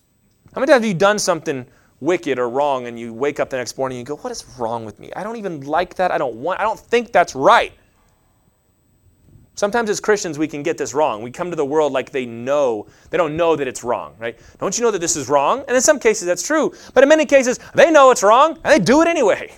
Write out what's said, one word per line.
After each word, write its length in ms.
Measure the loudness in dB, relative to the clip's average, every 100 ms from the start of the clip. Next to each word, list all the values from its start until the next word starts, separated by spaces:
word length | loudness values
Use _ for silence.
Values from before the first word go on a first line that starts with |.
| _ _ _ _ _
How 80 | -4
many 100 | 2
times 120 | 4
have 60 | 2
you 40 |
done 260 | 2 2 2
something 460 | -2 -4 -4 -8 -10 _ _ _
wicked 380 | -4 -2 -2 -4
or 120 | -2
wrong 360 | -2 -2 -2 -6
and 140 | -12
you 140 | -12
wake 260 | -4 -4 -2
up 80 | -4
the 80 | -6
next 220 | -8 -8
morning 180 | -8 -8
and 100 | -12
you 80 |
go, 60 | -12
"What 100 | -12
is 140 | -12 -16 -8
wrong 260 | -6 -6
with 140 | -10 -16
me? 120 | -16 -12
I 60 |
don't 140 | -12 -10
even 260 | -10 -10
like 320 | -4 -4 -4
that. 160 | -4 -2
I 80 | -2
don't 160 | -4
want, 260 | -6 -6 -4
I 40 |
don't 140 | -4 -6
think 320 | _ -4 0
that's 240 | 0 0
right." 380 | 2 4 4 2 -8 _ _ _ _ _ _ _ _ _ _ _ _ _ _ _ _ _
Sometimes 360 | -6 -4 -2 -2
as 80 | -2
Christians, 400 | -2 -2 -2 -4
we 80 | -6
can 160 | -4
get 160 | -6 -4
this 160 | -4
wrong. 260 | 0 0 -2
We 120 | -8
come 180 | -10 -8
to 60 | -4
the 80 |
world 280 | -2 0 0
like 200 | -2 -4
they 120 | -6
know, 640 | -8 -8 -4 0 0 -2 -8 _ _
they 80 | -4
don't 180 | -2 0
know 200 | 0 0
that 100 | -4
it's 160 | -6
wrong, 320 | -6 -6 -6 -12
right? 180 | -12 -12 -18 -10
"Don't 200 | -6 -2
you 60 |
know 80 | -2
that 80 | -2
this 160 | -4 -4
is 120 | 0
wrong?" 360 | 2 2 -2 -2
And 80 |
in 80 | 0
some 160 | 2 2
cases, 300 | 2 0 -2
that's 160 | -4
true. 280 | -2 0 -2 -6 -2
But 80 | 4
in 60 | 6
many 180 | 6 4
cases, 320 | 4 2 -4 -2
they 160 | 4 6
know 220 | 8 6
it's 100 | 6
wrong, 340 | 6 6 4 0
and 100 | 2
they 60 | 2
do 240 | 4 4
it 60 | 4
anyway. 440 | 2 0 0 -4